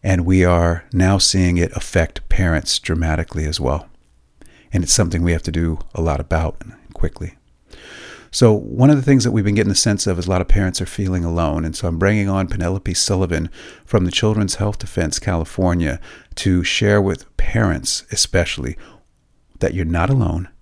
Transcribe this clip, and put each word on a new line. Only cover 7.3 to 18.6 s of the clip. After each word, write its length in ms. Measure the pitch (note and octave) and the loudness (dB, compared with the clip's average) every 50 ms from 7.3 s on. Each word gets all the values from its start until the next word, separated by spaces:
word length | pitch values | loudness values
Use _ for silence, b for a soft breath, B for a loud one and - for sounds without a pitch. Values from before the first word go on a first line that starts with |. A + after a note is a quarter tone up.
| - _ _ _ _ _ _ B B B B B B B B B B B B B | -12 _ _ _ _ _ _ B B B B B B B B B B B B B
So 240 | - - - A2+ G#2+ | 0 4 4 4 4
one 360 | G2+ - A1 B1+ A#2 B2+ C#3+ | 2 0 -6 2 4 6 6
of 80 | D3+ | 6
the 40 | C#3 | 6
things 220 | C3 C#3+ C#3 C3 G#2+ | 4 4 4 4 4
that 80 | A#2+ | 2
we've 140 | G#2+ A2+ G2 | 0 2 2
been 100 | G#2 G2+ | 2 2
getting 140 | G#2+ - G2+ | 2 2 2
the 60 | F#2 | 0
sense 300 | - - A2 G#2 G2+ - | 2 2 0 0 0 0
of 140 | G2+ F2+ F2 | -2 -2 -2
is 80 | E2+ | 0
a 20 | F2+ | 0
lot 120 | F#2 F2+ | 0 0
of 60 | F2+ | 4
parents 340 | - - G2+ G2 F#2 - - | 4 4 6 4 0 -2 -4
are 40 | F#2 | -8
feeling 380 | - - - G2 F#2 F#2 F2+ E2+ | -6 -4 -4 -2 -2 0 0 0
alone. 400 | E2+ E2 F2 E2 D2+ D2 D#2+ D#2+ | 0 0 0 0 0 0 -2 -4
And 120 | D#2+ E2 | -4 -4
so 120 | - - | -4 -4
I'm 100 | F2 E2 | -4 -2
bringing 320 | E2 F#2 G2 G#2 G#2+ G2+ G2 | 0 2 2 2 2 0 0
on 180 | F#2+ F#2+ F#2+ | 0 -2 -2
Penelope 460 | - - F#2 F2 F2 F#2 G2 - - F2 | -2 -4 -4 -2 -4 -4 -4 -6 -4 -4
Sullivan 560 | - - - G2+ F#2 F#2+ E2+ F2 D#2 D#2+ D#2+ B B B B B B B | -2 -2 0 0 0 0 0 -2 -4 -4 -6 B B B B B B B
from 200 | - - G#2 F2+ | -2 0 0 0
the 60 | F2 | 0
Children's 440 | - - - G#2+ G#2+ G#2+ G#2 F#2+ - | 0 0 0 0 0 0 -2 -2 -2
Health 220 | - G2+ G#2 G2+ | -2 -4 -4 -4
Defense 420 | - - - - - F2 D2+ - - | -6 -10 -6 -4 -2 -2 -2 -4 -4
California 800 | - G#2 F#2 E2 E2 - - - F#2 F2+ E2+ F2 E2+ D2 B1+ - B B B B B B B | -4 -2 -2 -2 -4 -4 -4 0 0 2 2 0 0 -2 -4 -6 B B B B B B B
to 280 | - - G2+ F#2 F2+ E2 | -4 0 0 2 2 0
share 380 | - - - - G#2 G#2 G#2 | 0 -2 0 2 2 2 2
with 340 | F#2+ G2 - - - - _ | 2 0 -2 -4 -8 -10 _
parents 680 | - - - - A#2 A2 F#2+ D#2+ C#2 - - - - - _ | 0 0 2 2 2 0 0 0 -2 -4 -6 -6 -6 -8 _
especially 680 | - - - - - F2+ E2+ - - - | -2 -2 -2 0 2 0 0 0 -4 -8